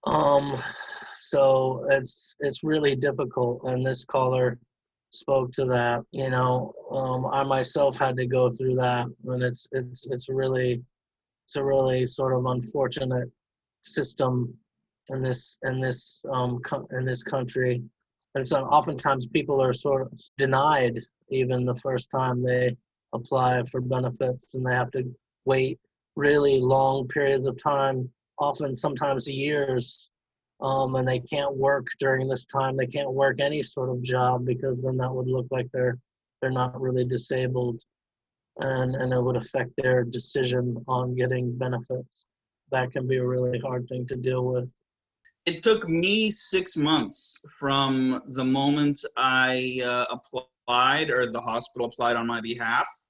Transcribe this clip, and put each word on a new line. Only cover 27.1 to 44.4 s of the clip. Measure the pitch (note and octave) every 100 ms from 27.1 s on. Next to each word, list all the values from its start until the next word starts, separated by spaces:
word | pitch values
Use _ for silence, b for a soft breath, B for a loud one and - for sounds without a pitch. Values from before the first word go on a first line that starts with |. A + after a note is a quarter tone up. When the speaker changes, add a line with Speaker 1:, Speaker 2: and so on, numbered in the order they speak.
| D3+ C#3 C#3 C3
Speaker 1:
of | B2
time, | D3+ C#3 C3+ C3 B2+ _ _ -
often | C#3+ C#3 D3
sometimes | B2+ D3+ C3+ D3 C3+ A#2+
years, | C3+ C#3 D3+ C#3 B2+ A#2 - - _ _ _ _ _
um, | C3+ C3+ C3 C3
and | B2+
they | B2+
can't | B2 D3 C#3+ C3+
work | C3+ C#3 C3 -
during | C3+ C3 C3
this | B2+ -
time. | C#3 C3+ C3
They | B2+
can't | C#3+ C#3
work | C3 C#3 C3+
any | C#3+ D3+
sort | C3+ - B2+
of | B2
job | B2+ B2+ B2 B2 B2+
because | B2 C3+ B2
then | C3 B2+
that | B2+
would | B2+ B2+
look | B2+ A#2+
like | C3 B2+
they're, | C3 B2+ B2 _ _ _ _
they're | C3+
not | B2+ B2+ B2
really | C3 B2+ B2
disabled, | B2 - C3 B2+ B2+ B2 A#2 _ _ _ _ _ _ _ -
and, | C3+ C3 B2+ B2+
and | B2+
it | B2+
would | B2 A#2+
affect | A2 C3+ B2 -
their | C3 B2+
decision | A#2 A#2 - C#3 B2+ B2+ B2 A#2 A2+
on | B2+ B2+ B2
getting | B2 B2+ B2 B2
benefits. | B2+ B2+ - B2+ - _ _ _ _ _ _
That | C3 B2+
can | C3+ B2+
be | C3
a | B2
really | B2+ B2 B2
hard | C3 B2+ B2
thing | B2+ A#2+
to | C3
deal | B2+ B2+